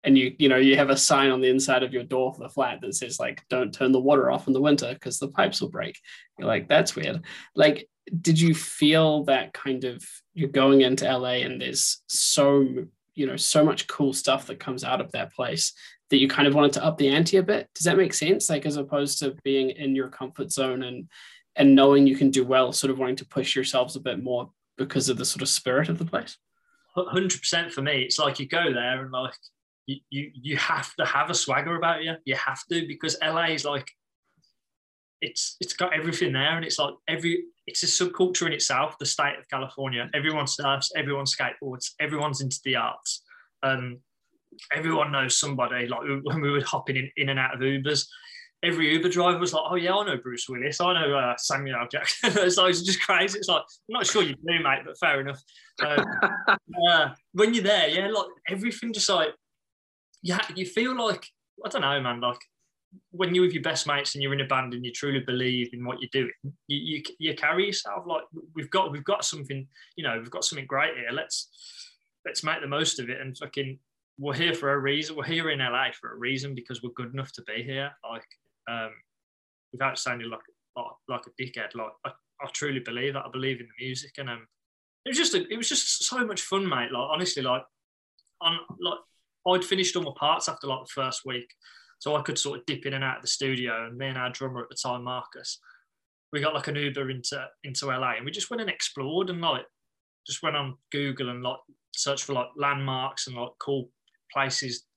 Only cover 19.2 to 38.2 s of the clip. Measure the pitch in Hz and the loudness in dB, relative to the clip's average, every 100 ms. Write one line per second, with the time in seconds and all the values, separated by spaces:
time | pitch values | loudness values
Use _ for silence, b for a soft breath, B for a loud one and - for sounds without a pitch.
19.2 | 143 156 139 135 131 135 139 135 127 - | -2 -2 0 2 2 -2 0 0 -2 -6
20.2 | 135 - 135 - 131 127 127 123 - B | -12 -8 -6 -2 0 -2 -6 -10 -14 B
21.2 | B B B - 139 135 139 139 139 135 | B B B 6 10 12 12 10 8 8
22.2 | 139 135 127 131 127 120 135 131 127 131 | 4 4 4 4 4 2 0 0 0 -2
23.2 | - - 131 139 131 131 127 135 131 101 | -4 -4 0 0 0 0 0 -2 -6 -4
24.2 | 127 123 120 _ _ - 135 - 120 117 | -2 -4 -4 _ _ -8 -2 0 0 0
25.2 | - - - - 127 127 165 165 165 - | -2 -2 0 0 2 2 2 0 -2 -4
26.2 | - - _ _ _ _ _ - 180 185 | -6 -16 _ _ _ _ _ -4 0 0
27.2 | 190 - - 170 170 - 139 139 127 - | 0 -2 0 0 -2 -4 0 0 0 2
28.2 | 147 139 135 165 170 120 123 131 131 127 | 0 -2 -4 0 0 0 -2 -2 -4 -6
29.2 | 127 - - _ _ _ - 139 _ 139 | -6 -10 -20 _ _ _ -10 -10 _ -10
30.2 | 147 131 127 143 - 165 - - 156 139 | -10 -12 -6 -2 0 -2 -4 -4 0 0
31.2 | 156 170 - 135 156 170 170 160 160 165 | 0 0 0 0 0 -2 0 0 -4 -6
32.2 | 135 131 - 127 - 170 165 - 160 - | -4 -4 -4 -6 -4 -4 -4 -6 -4 -2
33.2 | 156 160 165 156 143 143 - _ _ _ | -2 0 0 -2 -2 -4 -6 _ _ _
34.2 | _ _ _ _ _ _ _ _ _ _ | _ _ _ _ _ _ _ _ _ _
35.2 | - - - - 180 - 180 156 160 165 | -8 -6 -6 -6 -10 -4 -2 -2 -2 -2
36.2 | 175 135 143 165 160 - 143 - - 160 | -2 0 0 -2 -4 -2 -2 -4 -6 -2
37.2 | 165 175 - _ - - 170 - 180 - | 0 -2 -4 _ -8 -4 0 0 0 2